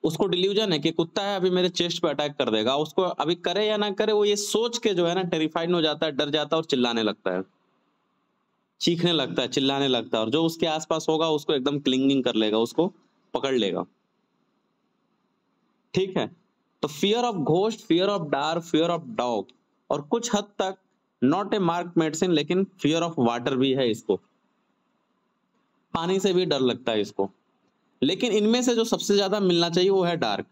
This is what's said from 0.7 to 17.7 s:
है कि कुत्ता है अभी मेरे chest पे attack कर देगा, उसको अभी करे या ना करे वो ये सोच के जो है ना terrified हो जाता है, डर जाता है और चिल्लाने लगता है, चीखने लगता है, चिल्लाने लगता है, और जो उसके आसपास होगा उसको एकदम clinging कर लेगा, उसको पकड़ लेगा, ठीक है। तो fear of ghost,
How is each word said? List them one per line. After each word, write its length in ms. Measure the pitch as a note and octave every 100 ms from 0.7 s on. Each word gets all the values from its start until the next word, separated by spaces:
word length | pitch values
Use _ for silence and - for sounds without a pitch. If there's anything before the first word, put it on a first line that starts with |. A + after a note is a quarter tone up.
है 60 | D#3
कि 120 | D#3
कुत्ता 320 | D#3+ E3 -
है 140 | G3+ G3+
अभी 140 | F#3
मेरे 180 | F3+ F3+
chest 340 | F3+ F3 E3+
पे 60 | E3
attack 240 | C#3+ D3
कर 180 | D3 A#2+
देगा, 240 | G#2+ A2 C#3
उसको 260 | D3+ -
अभी 320 | F3+ - D3+ F3
करे 300 | F3+ F#3 G#3+
या 100 | G#3+
ना 140 | G#3
करे 220 | G3 G#3+
वो 120 | G#3
ये 100 | G#3 G3+
सोच 420 | G3+ G3+ A#3 A#3
के 140 | A3+
जो 120 | F3+ E3+
है 80 |
ना 80 | F3
terrified 480 | F3+ E3+ D#3 E3+ E3+
हो 80 | F3
जाता 240 | D#3 D3+ D#3+
है, 60 |
डर 180 | C3+ D3
जाता 260 | D3 D3 D#3+
है 40 |
और 40 |
चिल्लाने 380 | D#3+ C3+ A#2+ A#2
लगता 320 | A2 - -
है, 80 | F#2 F#2 _ _ _ _ _ _ _ _ _ _ _ _ _
चीखने 320 | - E3+ F3
लगता 300 | E3 C3 -
है, 60 | B2+
चिल्लाने 400 | - C3+ C#3 C#3
लगता 300 | B2+ A2 A2+
है, 60 |
और 60 | A2
जो 120 | C#3+
उसके 220 | E3 E3 E3+
आसपास 400 | D#3 - D#3+ D#3
होगा 200 | D#3+ D#3+
उसको 220 | D3+ D3
एकदम 260 | D3 C3 C#3+
clinging 420 | C#3+ C3 C3+ C#3
कर 100 | B2
लेगा, 240 | A2 A2 G#2+
उसको 280 | A2+ - E3+ - _ _ _
पकड़ 200 | B2 C3+
लेगा, 300 | C3 G2 F2+ F2+ _ _ _ _ _ _ _ _ _ _ _ _ _ _ _ _ _ _ _ _
ठीक 220 | - G3 F#3
है। 100 | A2+ - _ _ _ _
तो 60 | D3+
fear 340 | D3 G3 A3+
of 160 | A#3+ G3 C#3
ghost, 400 | D#3+ G#3+